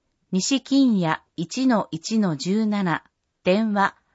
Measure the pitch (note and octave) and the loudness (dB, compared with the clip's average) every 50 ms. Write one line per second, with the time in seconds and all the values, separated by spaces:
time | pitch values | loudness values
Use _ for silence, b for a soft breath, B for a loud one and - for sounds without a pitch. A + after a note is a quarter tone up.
0 | _ _ _ _ _ _ - F#3+ - - C#4 B3+ - - C4+ C#4 C4+ B3 A3 F#3+ | _ _ _ _ _ _ -4 -2 0 0 -2 -2 0 0 2 4 4 4 2 2
1 | F3 D#3 D#3 - - _ _ - E3+ - - B3 C4 C4 A#3+ G3+ - - - E3 | 0 0 -2 -4 -6 _ _ -10 -10 -8 -4 -2 0 2 2 0 0 -4 -8 -10
2 | - - A3 A3 G#3 F3+ D#3 C3+ - F3 G3 A3 A3 G#3+ G#3 G3+ F#3+ F3 D#3 - | -6 -4 -2 0 0 0 -2 -2 -2 -2 -2 0 0 -2 -2 -2 -2 -2 -2 -4
3 | - _ _ _ _ _ _ _ - F3+ F#3 G#3+ A3+ A3 G3+ G3+ G3 - - _ | -6 _ _ _ _ _ _ _ 0 0 0 2 0 0 0 0 0 0 -2 _
4 | _ _ _ | _ _ _